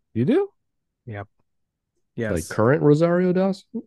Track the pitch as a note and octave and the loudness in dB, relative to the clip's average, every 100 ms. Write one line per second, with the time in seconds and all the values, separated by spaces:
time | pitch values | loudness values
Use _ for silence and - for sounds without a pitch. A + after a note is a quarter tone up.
0 | _ A2 C#3 E4 G4 _ _ _ _ _ | _ -4 0 0 -2 _ _ _ _ _
1 | - G#2 G2 _ _ _ _ _ _ _ | -16 -14 -14 _ _ _ _ _ _ _
2 | _ - A2 E2+ D#2+ - A2 D#3+ D3+ D3 | _ -8 -6 -6 -6 0 2 4 4 4
3 | E3+ F3 F#3 F3+ G3 F#3+ - A3+ | 2 0 0 0 -2 -4 -10 -14